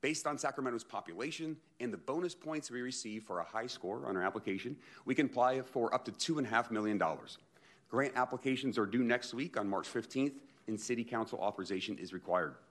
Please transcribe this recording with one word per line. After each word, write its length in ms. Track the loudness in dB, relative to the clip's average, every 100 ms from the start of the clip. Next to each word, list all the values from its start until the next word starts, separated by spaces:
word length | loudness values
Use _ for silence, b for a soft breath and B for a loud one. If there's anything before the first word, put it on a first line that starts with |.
Based 260 | 0 0 -2
on 100 | -2
Sacramento's 460 | -2 0 -2 -2
population 720 | -4 -8 -8 -6 -6 -4 -6 -8 b _
and 120 | -6
the 60 | -4
bonus 380 | -4 -2 -2 -6
points 340 | -6 -6 -6
we 120 | -6
receive 420 | -6 -6 -6 -8
for 160 | -4 -4
a 40 |
high 220 | -2 -4 -4
score 400 | -6 -4 -4 -2
on 100 | 2
our 60 |
application, 540 | 2 0 -2 -2 -4 -8 B B -2
we 100 | 2
can 100 | 4
apply 360 | 6 6 4
for 300 | 0 0 2
up 120 | 2 0
to 60 |
two 260 | -4 0 0
and 80 | 4
a 40 |
half 180 | 4 4
million 300 | 2 2 4
dollars. 400 | 4 2 -6 -16 -20 B B B B
Grant 240 | 0 2 2
applications 600 | 2 2 0 2 2 2
are 80 | 4
due 180 | 4
next 300 | 6 4 2
week 240 | -4 -4 -2
on 100 | 0
March 200 | 0 0
fifteenth, 460 | -4 -2 0 0 -2 -18 B -6
and 120 | -6
city 240 | -2 -2
council 360 | 0 -2 -2 0
authorization 580 | -2 -2 -2 -2 -2 -6
is 160 | -6
required. 420 | -8 0 2 2 -6 -20